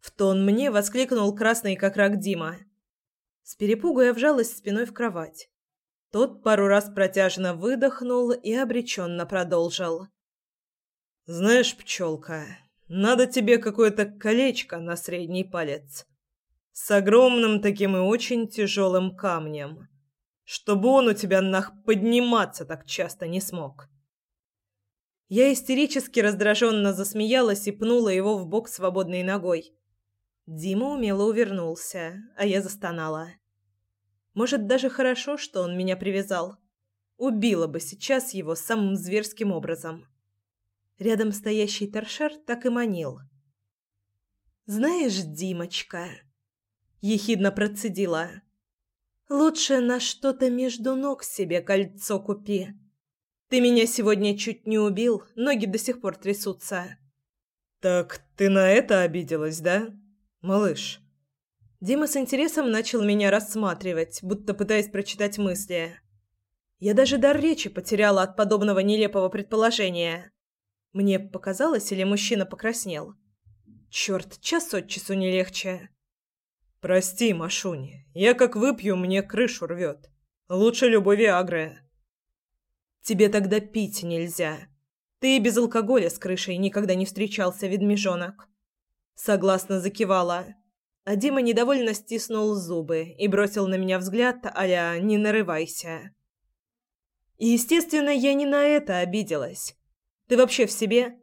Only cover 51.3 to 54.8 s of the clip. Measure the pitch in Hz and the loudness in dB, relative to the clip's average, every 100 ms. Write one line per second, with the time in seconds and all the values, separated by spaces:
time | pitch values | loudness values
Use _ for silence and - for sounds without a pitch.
51.3 | - 175 175 170 196 196 - - 202 202 | -6 -2 -2 0 0 0 -6 -6 -6 -4
52.3 | 202 - 202 190 - _ _ _ _ _ | -8 -2 -4 -4 -14 _ _ _ _ _
53.3 | _ _ 254 240 240 233 240 208 208 208 | _ _ 4 6 6 4 2 2 2 2
54.3 | 202 214 220 - 214 | -2 -4 -8 -2 0